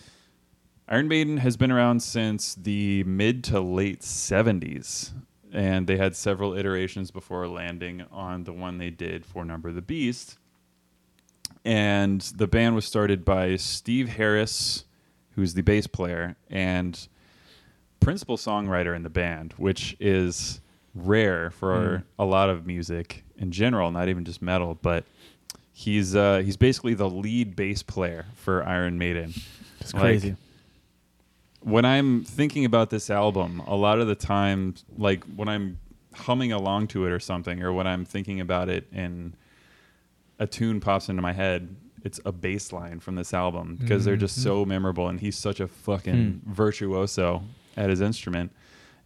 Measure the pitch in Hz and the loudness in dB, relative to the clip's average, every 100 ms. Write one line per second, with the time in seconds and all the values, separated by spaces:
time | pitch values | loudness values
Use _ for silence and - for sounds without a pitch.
0 | - _ _ _ _ _ _ _ - 117 | -20 _ _ _ _ _ _ _ -2 0
1 | 151 156 151 147 127 110 131 123 120 120 | 2 2 2 2 2 2 4 6 6 4
2 | - 117 110 107 - 98 104 101 101 98 | 2 -2 0 -2 -4 -6 -2 0 2 2
3 | 95 95 110 123 - 101 92 92 98 - | 2 2 2 2 0 0 2 0 0 -2
4 | - - - 101 113 92 80 71 - - | -8 -6 0 2 4 2 -2 -8 -10 -10
5 | - - - _ - 104 95 92 90 95 | -10 -12 -16 _ -10 -2 0 2 2 2
6 | 95 87 104 95 101 92 98 92 92 98 | 2 0 -2 0 -2 -2 -2 -2 -2 -6
7 | 92 95 - 90 87 87 87 85 87 90 | -10 -12 -10 -6 -6 -8 -10 -8 -10 -12
8 | - 95 92 90 87 87 90 90 87 82 | -14 -12 -8 -8 -10 -10 -10 -8 -8 -8
9 | 85 85 - 92 85 82 85 87 95 160 | -8 -8 -12 -12 -10 -8 -8 -10 -8 -4
10 | 123 123 - - _ _ _ _ _ _ | -2 -4 -12 -20 _ _ _ _ _ _
11 | _ _ _ _ - - 113 110 104 101 | _ _ _ _ -18 -8 0 2 4 4
12 | 98 98 - - 101 113 117 113 - 110 | 4 2 -2 -2 2 4 4 2 0 0
13 | 104 95 87 95 92 92 - - - 127 | 2 2 4 2 2 0 -2 -6 -2 0
14 | 120 107 107 107 107 - - - - _ | 0 2 4 4 2 -2 -4 -4 -10 _
15 | _ _ _ - 92 87 98 104 - - | _ _ _ -2 0 2 4 4 2 -4
16 | 87 85 87 - - 95 92 90 90 82 | -4 -4 -6 -8 -8 -2 0 0 -2 -6
17 | - _ _ _ _ - _ _ _ - | -16 _ _ _ _ -20 _ _ _ 2
18 | 147 190 - 113 110 104 101 90 85 85 | 2 2 -4 -4 0 -2 2 0 0 -2
19 | 82 87 87 80 80 - 95 92 - - | -4 -2 -2 -4 -10 -2 0 0 -4 -2
20 | 101 95 90 - - - _ _ _ - | 2 4 2 -2 -8 -10 _ _ _ -8
21 | 92 107 104 87 82 - 95 90 90 90 | 2 4 4 2 -4 -4 0 2 2 -2
22 | - - 95 95 98 87 85 87 82 85 | -6 -2 2 4 4 2 -4 -6 -4 -6
23 | 85 - - - 92 87 120 110 85 87 | -6 -14 -18 -8 -6 2 2 4 0 0
24 | 92 90 85 85 90 92 85 82 90 85 | 0 -2 -6 -6 -2 0 0 -2 0 0
25 | - _ - _ _ - _ - 107 104 | -4 _ -20 _ _ -20 _ -8 0 2
26 | 92 101 101 95 98 92 127 127 120 104 | 4 4 6 4 2 4 4 4 0 0
27 | 98 92 107 120 107 92 98 98 - 98 | 0 -2 -2 -2 -2 -2 -4 -4 -6 -4
28 | 87 82 92 - - 92 90 90 87 87 | -4 -4 -12 -8 -2 0 2 0 0 0
29 | 87 85 82 85 - - - - - 95 | -2 -2 -4 -10 -14 -18 -20 -16 -6 2
30 | 113 107 98 95 - - _ _ _ _ | 4 4 2 -6 -12 -20 _ _ _ _
31 | _ _ _ _ _ _ 117 110 123 135 | _ _ _ _ _ _ 2 4 6 4
32 | 139 120 - 147 147 147 127 117 110 107 | 4 2 0 -2 0 2 4 4 4 0
33 | - 101 104 98 87 87 78 101 104 113 | -2 2 2 2 -2 -4 -2 2 4 4
34 | 113 101 - 101 101 95 92 - - - | 2 0 0 2 2 2 -2 -6 -14 -2
35 | 101 90 - 90 107 107 95 87 - - | 0 0 -4 -8 -4 -4 -6 -8 -16 -20
36 | _ - - 123 123 107 95 101 107 98 | _ -14 -2 0 0 0 0 0 -2 -2
37 | 90 87 - 90 87 87 90 92 95 90 | -2 -2 -4 -6 -6 -4 -2 0 0 -2
38 | 90 101 98 95 90 90 90 90 - 95 | -4 -8 -6 -6 -2 -2 0 -4 -6 -8
39 | 90 87 85 - _ _ _ _ _ _ | -8 -8 -12 -14 _ _ _ _ _ _
40 | _ _ _ - 107 - 113 104 101 98 | _ _ _ -6 -6 -2 0 0 2 0
41 | - 92 87 92 95 87 87 95 - - | 0 -2 -2 0 0 0 -4 -16 -20 -12
42 | 95 - 101 90 92 98 - 87 87 85 | -12 -8 -10 -4 -4 -4 -6 -12 -10 -12
43 | - 92 90 90 90 87 85 85 120 101 | -8 -8 -4 0 0 -2 -8 -6 0 2
44 | 107 101 101 127 127 101 98 95 95 87 | 4 2 0 0 0 2 0 0 0 0
45 | 90 90 101 - 104 98 92 - - 98 | -2 -2 -6 -4 -6 -4 -6 -6 -4 -2
46 | 92 123 107 - 104 95 107 - 98 95 | 2 2 2 -2 -8 2 2 2 -2 0
47 | 98 - 87 87 104 - _ 107 98 92 | 0 2 0 0 -6 -18 _ -2 0 2
48 | 104 110 90 87 90 _ _ - - _ | 2 0 -4 -4 -6 _ _ -20 -20 _